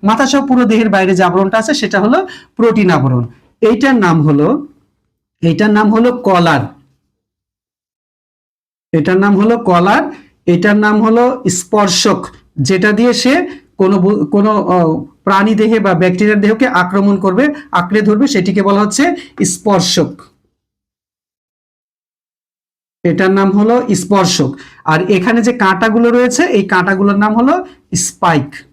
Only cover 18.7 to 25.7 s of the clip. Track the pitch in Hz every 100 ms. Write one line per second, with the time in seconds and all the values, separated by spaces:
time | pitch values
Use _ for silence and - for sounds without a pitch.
18.7 | 202 208 - 311 349 - - 180 - -
19.7 | 196 175 - 151 - - _ _ _ _
20.7 | _ _ _ _ _ _ _ _ _ _
21.7 | _ _ _ _ _ _ _ _ _ _
22.7 | _ _ _ 175 180 190 196 196 196 214
23.7 | 240 - 190 - 202 180 - 135 - -
24.7 | - - 156 185 196 180 233 226 247 196